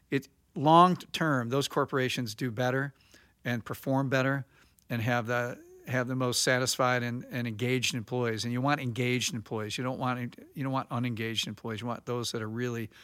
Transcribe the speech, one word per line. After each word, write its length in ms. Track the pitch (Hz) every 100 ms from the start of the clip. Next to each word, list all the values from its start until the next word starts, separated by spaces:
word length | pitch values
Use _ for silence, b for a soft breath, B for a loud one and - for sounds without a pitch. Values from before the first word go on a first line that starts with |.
| _
it, 180 | 139 - _ _
long 420 | - 143 165 180 170 -
term, 360 | - 160 131 117
those 180 | 135 135
corporations 680 | - 131 139 127 - 120 107
do 160 | 131
better 420 | 110 123 131 143 b b b b b
and 200 | 123 120
perform 440 | - 117 - 135 135
better 380 | 135 131 139 131 b b b _
and 140 | 120
have 240 | 110 120 113
the 320 | 120 120 - 339 - -
have 220 | 127 123
the 80 | 131
most 260 | 127 120
satisfied 600 | 143 127 127 - 127 123
and, 220 | 120 120 269
and 160 | 131 120
engaged 480 | 107 123 127 -
employees. 500 | 127 101 123 120 110
And 80 | 117
you 80 | 123
want 200 | 139 147
engaged 540 | 127 113 123 123 113
employees. 420 | 113 107 113 107 120
You 60 |
don't 140 | 127 131
want, 380 | 127 123 123 - -
you 80 | -
don't 100 | 135
want 160 | 131 -
unengaged 560 | 127 123 110 113 113 -
employees. 340 | 107 117 107
You 60 | 120
want 200 | 117 -
those 260 | 120 113
that 100 | 120
are 60 | 110
really 420 | 113 123 117 110 b